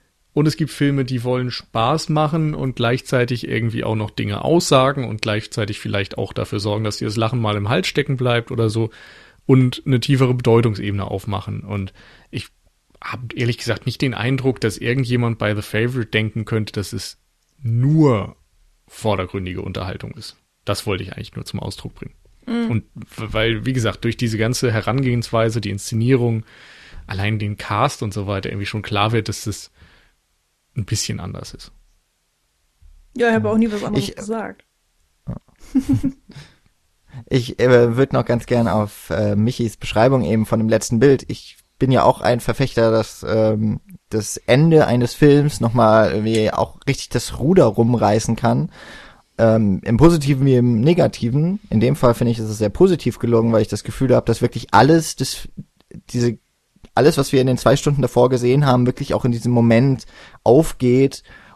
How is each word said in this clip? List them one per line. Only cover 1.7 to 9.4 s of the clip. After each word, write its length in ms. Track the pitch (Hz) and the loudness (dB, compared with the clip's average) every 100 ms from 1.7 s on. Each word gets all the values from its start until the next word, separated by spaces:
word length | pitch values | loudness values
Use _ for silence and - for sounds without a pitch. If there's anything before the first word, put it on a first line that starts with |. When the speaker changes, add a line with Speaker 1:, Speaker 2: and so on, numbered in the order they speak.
| 117 117 156 - | -2 0 0 0
Speaker 1:
machen 460 | 151 151 165 156 147 | 0 0 0 -2 -2
und 200 | 135 - | -4 -2
gleichzeitig 720 | 117 127 - 131 123 120 - | -2 -2 -2 -2 0 -4 -4
irgendwie 360 | 117 113 117 | -4 -2 -2
auch 100 | 120 | -2
noch 160 | 110 107 | -4 -4
Dinge 340 | - 107 101 | -6 -6 -4
aussagen 640 | 131 165 - 139 131 143 113 | 0 0 2 2 2 -2 -6
und 140 | 110 | -6
gleichzeitig 560 | 107 104 - - 104 104 | -4 -4 -6 -6 -6 -6
vielleicht 380 | 110 101 98 - | -6 -4 -4 -6
auch 160 | 101 | -6
dafür 260 | - 107 107 | -6 -6 -4
sorgen, 240 | 104 104 | -2 -2
dass 140 | 110 - | -4 -4
dir 80 | 113 | -6
das 120 | 107 | -2
Lachen 220 | 110 123 | -2 0
mal 160 | 107 104 | -2 -2
im 140 | 101 | -2
Hals 160 | 147 190 | -2 -2
stecken 320 | - 139 131 | -2 -2 -2
bleibt 320 | 123 120 117 | 0 0 -2
oder 220 | 117 113 | 0 0
so 180 | 110 110 - - - - _ | 0 -4 -6 -20 -20 -20 _